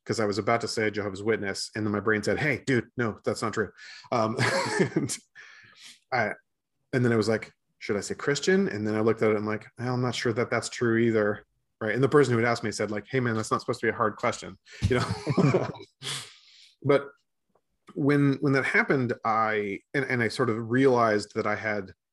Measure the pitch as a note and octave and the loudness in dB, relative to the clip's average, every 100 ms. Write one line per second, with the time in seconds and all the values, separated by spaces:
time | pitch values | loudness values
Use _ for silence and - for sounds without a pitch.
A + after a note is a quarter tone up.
0 | - A2+ G#2 G2+ A2+ A#2 G#2+ - G#2+ G#2 | -6 -2 0 0 0 0 -2 -2 -2 -2
1 | G2+ F#2 G#2 G#2+ G2+ F#2+ - A2+ G#2+ G#2 | -6 -4 -2 -2 -2 -6 -8 -6 -2 -2
2 | G#2+ G#2+ G#2 G2 D3+ A#2 - B2 - - | 0 0 0 0 0 -2 0 0 -2 -4
3 | A#2 G2 - G#2+ A2+ G#2+ F#2+ - - - | -4 -4 -4 -4 -4 -2 -4 -8 -20 -20
4 | - B2 A2 B2+ A#2+ C5+ A2+ G#4+ C3 - | -4 0 0 0 0 0 -2 0 0 0
5 | C#3+ - _ - - - - - - - | -4 -6 _ -20 -20 -20 -20 -20 -20 -20
6 | _ B2 G#2+ E2+ _ _ _ _ _ C3+ | _ -2 -2 -4 _ _ _ _ _ 0
7 | B2 A2+ G#2 G#2+ - _ _ _ - G2+ | 2 2 2 0 -4 _ _ _ -6 -4
8 | - G2+ - C#3+ - F#3+ G3 G#2 G#2+ G#2+ | -6 -6 -4 -2 2 2 2 -2 -2 2
9 | A2 G#2+ A2 G#2+ G#2+ G#2+ - - A#2+ B2 | 2 2 2 2 -2 -6 -8 -8 -4 -2
10 | B2 A#2 B2 A2+ A#2 A#2 - - A#2+ A2+ | -2 -2 -2 0 0 -2 -4 -2 2 4
11 | A#2 A2 G#2 G#2 - _ _ - A2 A2+ | 4 4 2 -2 -8 _ _ -6 -2 2
12 | C3+ D3 B2+ A#2+ A#2+ A#2 A2 - G#2 G#2+ | 4 6 6 4 2 0 -2 -4 -4 -4
13 | - C3 A#2+ A2 A2 A#2 - A#2+ A2+ G#2+ | -4 -2 0 -2 -2 -2 -2 -2 -2 0
14 | A2 - B2 - F2+ F#2 - - - B2 | -2 0 -4 -4 -8 -16 -20 -2 0 2
15 | - - - - D3 F#3 - - - _ | 0 -4 -2 2 4 4 0 -8 -18 _
16 | - C#3 - - - - - _ C3+ C#3 | -10 -10 -12 -20 -20 -20 -20 _ 2 2
17 | - - _ _ _ _ _ _ - F3+ | 2 -14 _ _ _ _ _ _ -12 -2
18 | C#3 D3 C#3+ C3+ C#3+ C3+ B2+ G#3 A#3 D3 | 2 4 4 2 2 2 2 2 2 2
19 | A#2+ A#2+ A2+ A2 A2 G#2+ G#2 G2 _ D3 | 0 -2 0 0 2 0 -2 -6 _ -4
20 | C3 B2+ A2 - B2 A2 A2+ B2+ C3+ A#2+ | 0 0 0 0 0 -2 0 4 4 6
21 | A2+ G#2 G2 A2+ G#2+ G#2 G#2+ G#2 F#2+ - | 4 2 -2 -4 -2 -2 -4 -4 -8 -14
22 | _ | _